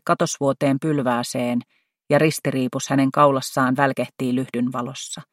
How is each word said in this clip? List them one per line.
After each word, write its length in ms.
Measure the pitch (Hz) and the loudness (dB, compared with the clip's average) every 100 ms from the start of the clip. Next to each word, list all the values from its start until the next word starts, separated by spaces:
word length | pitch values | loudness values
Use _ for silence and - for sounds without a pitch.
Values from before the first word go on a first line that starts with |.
katosvuoteen 720 | - 175 170 - 139 131 143 135 | 0 0 0 0 -2 0 0 0
pylvääseen, 800 | 160 147 123 120 120 131 123 120 - _ _ _ - | 0 0 0 -2 -2 -4 -2 -2 -6 _ _ _ 2
ja 80 | 143 | 4
ristiriipus 680 | 156 - 143 131 127 135 - | 4 2 -2 -2 -2 -4 -2
hänen 220 | 139 135 | 2 2
kaulassaan 680 | 151 147 131 - 139 127 131 | 4 4 4 -2 -2 0 2
välkehtii 580 | 135 131 120 - 131 | 0 0 -6 -4 -2
lyhdyn 380 | 123 127 120 123 | -2 -2 -2 -2
valossa. 500 | 127 123 135 - - - | -4 -8 -10 -14 -16 -16